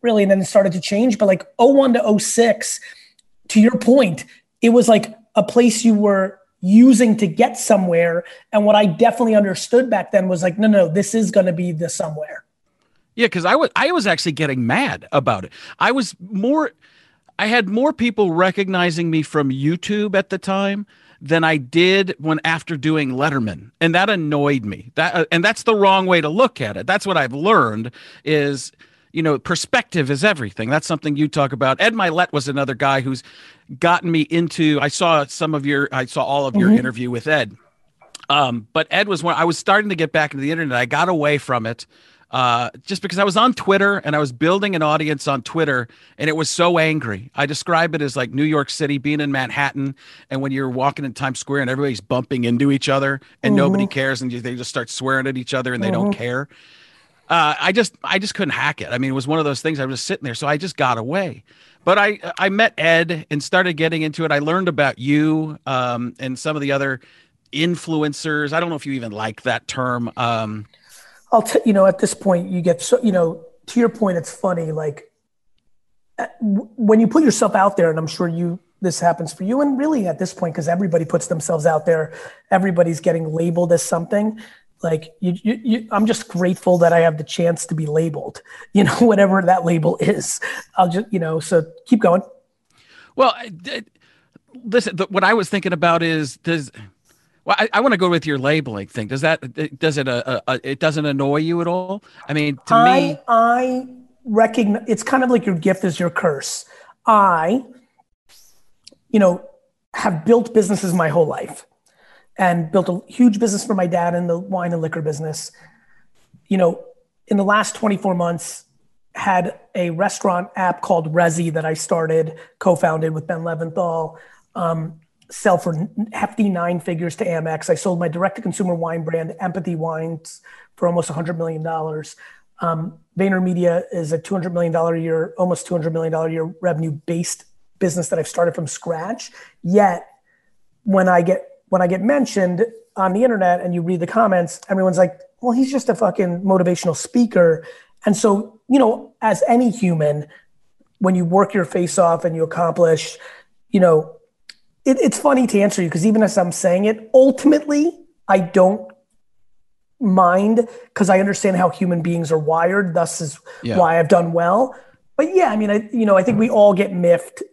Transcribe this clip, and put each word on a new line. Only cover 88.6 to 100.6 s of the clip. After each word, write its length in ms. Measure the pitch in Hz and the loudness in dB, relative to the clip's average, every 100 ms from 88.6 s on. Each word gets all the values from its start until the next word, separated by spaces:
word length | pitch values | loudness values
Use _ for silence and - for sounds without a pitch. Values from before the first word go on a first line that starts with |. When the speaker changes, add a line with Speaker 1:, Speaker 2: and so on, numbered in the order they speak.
| - | -2
Speaker 1:
you 100 | 202 | 2
know, 120 | 180 - | 2 4
whatever 460 | 233 202 196 190 | 4 6 4 4
that 220 | 180 185 | 4 2
label 340 | 170 170 160 175 | 2 0 0 0
is. 440 | 147 208 - - - - - - | 0 -2 -4 -8 -8 -12 -12 0
I'll 140 | 180 | 2
just, 180 | 170 226 | 2 -4
you 80 | 196 | -4
know, 200 | 165 160 | -2 -4
so 260 | 156 175 156 - - | 0 0 0 -10 0
keep 140 | 226 | 2
going. 240 | 196 175 - - _ _ _ _ _ - - - | 4 2 0 -20 _ _ _ _ _ -20 -20 2
Speaker 2:
Well, 160 | 262 220 | 2 2
I, 160 | 240 165 180 | -8 -16 -12
I, 160 | 233 214 _ _ _ _ _ _ 254 240 | -12 -14 _ _ _ _ _ _ -18 -2
listen, 300 | 226 214 175 | -2 -2 -4
the, 100 | 190 | -4
what 140 | 196 | 0
I 100 | 185 | 2
was 160 | 226 190 | 2 0
thinking 220 | 202 185 | -4 -4
about 300 | 175 170 170 | 0 2 2
is, 360 | 165 160 147 - | 0 -2 -4 -8
does, 340 | - 165 135 - 104 _ _ _ _ _ - | -4 -4 -4 -14 -20 _ _ _ _ _ -4
well, 100 | 196 | 0
I, 100 | 226 | 0
I 80 | - | 2
wanna 160 | 262 208 | 2 2
go 120 | 180 | 2
with 160 | 170 151 | 0 -2
your 140 | 143 | -2
labeling 480 | 131 156 135 104 98 | 0 0 -2 -8 -8
thing. 200 | - 107 | -10 -8
Does 140 | 135 | -2
that, 560 | 156 160 135 117 156 135 | -2 -2 -4 -8 -10 -2
does 200 | 156 147 | -2 -2
it, 100 | 135 | -2
uh, 160 | 120 123 | -4 -2
uh, 160 | 123 - | -4 -2
uh, 120 | 127 | -4